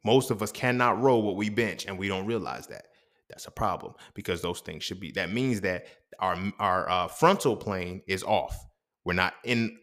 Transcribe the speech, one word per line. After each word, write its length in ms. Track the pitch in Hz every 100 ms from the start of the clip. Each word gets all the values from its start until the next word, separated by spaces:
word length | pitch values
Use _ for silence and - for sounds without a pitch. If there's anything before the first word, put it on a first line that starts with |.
Most 260 | 104 127 131
of 120 | 110
us 100 | 107
cannot 500 | - 127 123 123 101
row 180 | 135 120
what 180 | 104 95
we 120 | 107
bench 360 | 104 110 85 -
and 120 | 95
we 120 | 98
don't 160 | 95 98
realize 420 | 113 73 62 -
that. 200 | - - _ _ _ -
That's 180 | - -
a 40 |
problem 420 | - 107 87 - - -
because 280 | - 101 90
those 180 | 87 87
things 240 | - 78
should 160 | - 95
be, 120 | 85
that 200 | - 87
means 300 | 110 131 110
that 240 | 95 90 - - _ -
our, 180 | 92 87 98 -
our, 300 | 104 92 -
uh, 180 | 90 87
frontal 480 | - 165 196 139 104
plane 460 | - 95 87 92 -
is 160 | 95
off. 420 | 92 104 69 - - _ _ _ -
We're 80 |
not 220 | 90 92 - 117
in 320 | 120 113 -